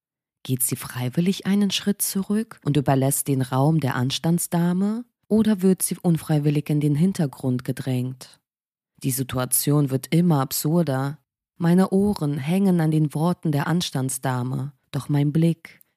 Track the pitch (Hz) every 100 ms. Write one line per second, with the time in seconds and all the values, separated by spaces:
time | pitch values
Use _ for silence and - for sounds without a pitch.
0 | _ _ _ _ - 127 - 127 143 123
1 | 123 147 175 190 - 202 202 - 202 202
2 | - 196 190 208 226 - - 147 139 135
3 | 135 - - 135 127 131 143 160 131 -
4 | 127 - 165 175 - 170 175 180 202 226
5 | 247 _ - 214 220 196 190 185 - 175
6 | 180 160 - 151 147 147 - 151 147 143
7 | 190 190 143 - 131 127 - 127 - 127
8 | 127 131 - _ _ _ _ _ _ _
9 | 139 123 127 127 127 - - 147 143 131
10 | - 160 180 147 131 - 151 170 151 131
11 | 139 147 _ _ _ - 170 180 190 190
12 | 208 202 147 143 139 190 196 175 156 156
13 | 151 147 170 175 165 143 - 170 - 139
14 | 131 - 135 127 123 135 139 - _ 139
15 | - 147 147 160 165 160 - - _